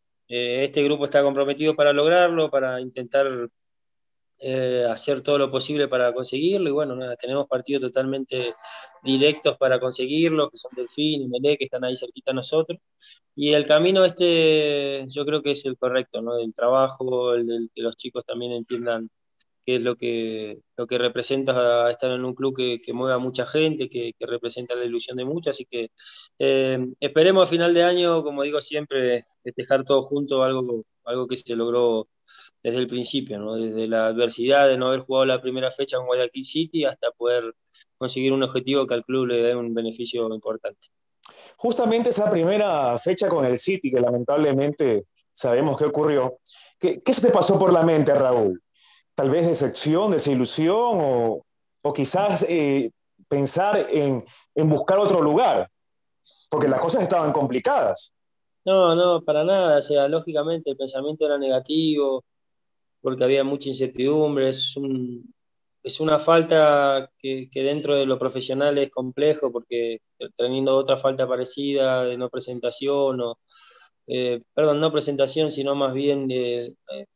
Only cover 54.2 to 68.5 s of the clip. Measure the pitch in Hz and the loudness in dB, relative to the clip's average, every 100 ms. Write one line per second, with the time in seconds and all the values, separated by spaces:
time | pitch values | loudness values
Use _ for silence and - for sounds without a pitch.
54.2 | - - _ - 156 151 - 196 208 185 | -6 -18 _ 0 2 2 2 2 4 4
55.2 | 151 156 247 135 - _ _ _ _ _ | 4 4 4 2 -2 _ _ _ _ _
56.2 | _ - - 151 147 131 165 226 180 180 | _ -20 -8 -2 0 2 0 0 0 0
57.2 | 151 151 135 127 254 277 113 - - _ | 2 0 0 0 0 2 2 -2 -8 _
58.2 | _ _ _ _ - 190 180 165 180 170 | _ _ _ _ 0 4 4 4 4 2
59.2 | 165 151 165 190 180 147 143 147 139 160 | 0 0 2 2 4 2 2 2 2 0
60.2 | 160 151 151 165 160 135 135 135 143 156 | -2 -4 -2 -4 -4 -6 -6 -6 -6 -2
61.2 | 151 143 135 131 127 156 160 147 139 131 | -2 0 0 -2 0 0 0 2 0 -2
62.2 | - _ _ _ _ _ _ _ 135 131 | -6 _ _ _ _ _ _ _ -6 0
63.2 | 127 139 135 139 139 131 131 127 131 151 | 2 2 2 -2 -4 -4 -4 -2 0 2
64.2 | 151 139 131 131 - 139 139 131 123 120 | 2 2 0 0 -4 -4 -4 -4 -6 -10
65.2 | - _ _ _ _ _ - - 156 151 | -16 _ _ _ _ _ -10 -4 2 2
66.2 | - 165 160 160 151 147 139 135 135 _ | 4 4 6 6 6 6 4 0 -2 _
67.2 | 135 131 131 131 135 147 151 143 135 131 | -8 -8 -8 -4 -2 -2 0 0 2 0
68.2 | 131 127 - | -2 -4 -4